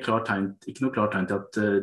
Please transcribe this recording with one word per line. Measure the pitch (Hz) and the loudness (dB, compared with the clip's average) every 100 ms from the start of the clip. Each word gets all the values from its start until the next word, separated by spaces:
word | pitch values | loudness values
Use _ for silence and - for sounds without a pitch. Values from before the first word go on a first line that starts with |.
klar | 120 113 110 | 2 0 0
tegn, | 98 98 98 - | -2 -2 -4 -14
ikke | - 131 | -4 -2
noe | 117 | 2
klart | 104 | 0
tegn | 101 92 | 0 0
til | 101 | -2
at, | - - | -2 0
eh, | 104 101 | 2 2